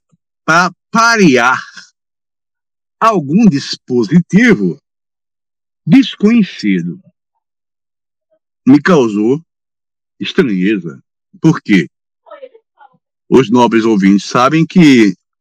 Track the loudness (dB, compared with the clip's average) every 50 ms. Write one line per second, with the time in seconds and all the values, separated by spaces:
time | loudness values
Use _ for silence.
0 | _ _ _ _ _ _ _ _ _ -2 0 0 0 -2 -6 _ _ _ -2 0
1 | 0 0 2 2 2 2 2 2 0 0 -2 -4 -6 -14 -20 -20 -20 _ _ _
2 | _ _ _ _ _ _ _ _ _ _ _ _ _ _ _ _ _ _ _ -2
3 | 0 0 0 0 -2 -2 0 0 2 2 0 0 -4 -10 -14 -14 _ -6 -4 -4
4 | -2 0 0 0 0 0 0 2 2 2 2 0 -2 -6 -6 -8 _ _ _ _
5 | _ _ _ _ _ _ _ _ _ _ _ _ _ _ _ _ -4 0 2 2
6 | 0 0 -4 -4 -2 0 0 0 -2 -2 -6 -8 -6 -4 -4 -4 -4 -8 -12 -14
7 | _ _ _ _ _ _ _ _ _ _ _ _ _ _ _ _ _ _ _ _
8 | _ _ _ _ _ _ _ _ _ _ _ _ 0 2 2 2 2 0 -2 -2
9 | -2 -2 -2 -2 -2 -2 -2 -4 -6 _ _ _ _ _ _ _ _ _ _ _
10 | _ _ _ -16 -14 -8 -4 -2 -2 -2 -2 -4 -2 -2 -4 -4 -6 -10 -16 -18
11 | _ _ _ _ _ _ _ _ 0 0 0 0 -2 -2 0 0 0 -2 _ _
12 | _ _ _ _ _ -20 -20 -20 -20 -20 _ _ _ _ _ _ _ _ _ _
13 | _ _ _ _ _ 0 0 0 0 2 0 0 0 0 0 0 0 0 0 0
14 | 2 2 0 0 -2 -4 -2 0 0 0 0 0 -2 0 2 4 4 4 6 4
15 | 4 2 0 -4 _ _ _ _